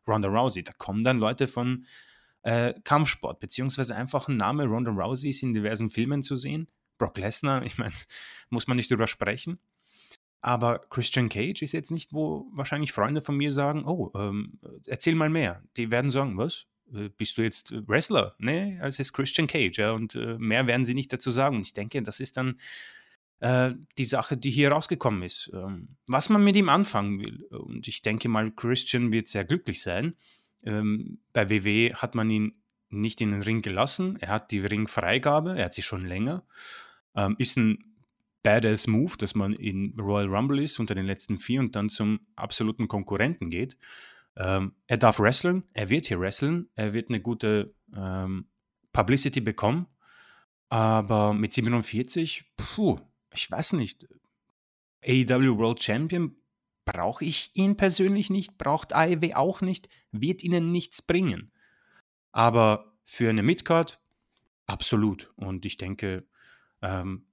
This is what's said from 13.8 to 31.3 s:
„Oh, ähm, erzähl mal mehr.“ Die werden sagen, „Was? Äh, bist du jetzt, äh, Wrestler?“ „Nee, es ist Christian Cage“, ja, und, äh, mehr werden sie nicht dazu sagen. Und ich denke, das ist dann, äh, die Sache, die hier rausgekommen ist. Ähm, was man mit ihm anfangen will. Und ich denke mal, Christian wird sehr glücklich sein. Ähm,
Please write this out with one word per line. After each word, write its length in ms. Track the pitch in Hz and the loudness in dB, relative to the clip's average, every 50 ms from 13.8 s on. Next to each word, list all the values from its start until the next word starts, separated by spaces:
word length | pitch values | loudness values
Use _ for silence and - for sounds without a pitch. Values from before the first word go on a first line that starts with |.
| 139 | -2
„Oh, 260 | 143 180 175 104 - - | -2 -2 -2 -4 -4 -4
ähm, 420 | 98 104 101 98 104 104 - - - - - - - - | -4 -4 -2 -2 -4 -6 -8 -12 -18 -20 -20 -20 -16 -12
erzähl 280 | - 127 - - 165 165 | -10 -6 -2 0 2 2
mal 160 | 165 156 151 | 2 2 2
mehr.“ 320 | 160 165 139 92 87 - - _ - | 0 0 0 -2 -4 -6 -12 _ -8
Die 160 | - 117 113 | -6 -2 0
werden 180 | 120 120 135 143 | 0 0 2 2
sagen, 280 | 123 139 139 131 95 95 | 2 0 0 0 0 -2
„Was? 280 | 120 170 - - - _ _ _ _ - | -2 -4 -4 -8 -14 _ _ _ _ -14
Äh, 180 | 120 101 104 101 | -10 -8 -8 -8
bist 280 | - - 107 - - - | -6 -6 -6 -4 -2 -2
du 40 | |
jetzt, 280 | 113 110 - - - - | -2 -2 -2 -4 -8 -8
äh, 160 | 117 113 104 | -10 -10 -2
Wrestler?“ 480 | - 104 151 165 - 214 135 98 98 - - | 0 0 2 2 2 2 2 2 0 -2 -6
„Nee, 400 | 110 123 151 175 196 202 185 175 | -4 -2 -2 -2 -2 -4 -6 -6
es 160 | 139 139 135 - | -6 -6 -4 -4
ist 140 | 135 - | -4 -2
Christian 340 | - - 135 - - - 160 | -2 -2 -2 0 0 0 0
Cage“, 320 | - - 156 120 90 - - | 0 0 0 0 0 0 0
ja, 140 | 104 107 | 0 0
und, 240 | 113 110 113 107 - | 0 -2 -4 -6 -6
äh, 220 | 120 117 117 113 117 | -6 -6 -6 -6 -4
mehr 280 | 113 110 107 123 131 | -2 0 2 2 4
werden 180 | 120 117 127 127 | 4 2 2 2
sie 100 | 120 123 | 2 0
nicht 180 | 139 131 - | -2 -4 -4
dazu 180 | 135 120 - 131 | -6 -4 -2 0
sagen. 260 | 113 127 135 147 135 | 2 2 2 2 2
Und 100 | 110 95 | -2 -4
ich 80 | - - | -6 -8
denke, 280 | 104 101 - - 139 | -8 -8 -6 -6 -6
das 160 | 107 107 - - | -6 -4 -6 -6
ist 180 | 135 - - | -6 -6 -4
dann, 220 | 135 127 131 123 - - - - - - - - - - _ _ _ _ _ _ _ | -2 -2 -2 -4 -6 -10 -18 -18 -18 -18 -20 -20 -20 -20 _ _ _ _ _ _ _
äh, 340 | - 123 127 127 127 127 123 - - - _ | 0 2 4 4 4 2 0 -4 -12 -10 _
die 80 | - 131 | -4 -2
Sache, 320 | 110 139 - - - 147 | 0 0 0 0 -2 -2
die 140 | 120 - 139 | -2 -2 0
hier 220 | 113 139 143 139 | 2 4 4 4
rausgekommen 500 | 147 156 151 - 175 - - 123 107 95 | 4 2 2 0 -2 0 0 0 0 0
ist. 300 | 90 90 - - - - 90 | -2 -6 -8 -10 -10 -10 -10
Ähm, 420 | 92 92 95 95 85 - - - _ _ - | -10 -10 -10 -10 -10 -12 -16 -20 _ _ 0
was 220 | 127 135 - - | 0 2 4 6
man 120 | 214 208 | 6 8
mit 140 | 202 202 190 | 8 8 8
ihm 120 | 208 196 160 | 6 6 6
anfangen 520 | 143 185 202 - - 107 101 101 101 98 | 6 4 4 2 0 0 0 0 -2 -4
will. 240 | 107 107 - - - - | -6 -8 -10 -12 -14 -14
Und 360 | - - - - - - - | -14 -14 -12 -12 -12 -10 -10
ich 160 | 117 - - | -10 -8 -4
denke 260 | - 107 107 110 - 117 | -2 -2 -2 0 0 2
mal, 220 | 110 107 110 107 | 2 2 2 0
Christian 640 | 110 - - 117 127 - - - - 123 123 117 | -2 -4 -2 0 0 0 0 0 0 2 2 2
wird 160 | 110 113 107 - | 2 2 0 0
sehr 160 | - 101 95 | -2 -2 -2
glücklich 380 | 90 151 175 - - 95 - | 0 -2 -2 -2 -4 -4 -4
sein. 340 | - 95 87 98 131 170 170 _ _ _ _ _ - - _ _ - | -2 -2 -2 -2 -2 -4 -4 _ _ _ _ _ -20 -20 _ _ -6
Ähm, 560 | 110 104 104 107 104 107 107 - - - - _ _ | -4 -2 0 0 0 0 -2 -4 -8 -12 -16 _ _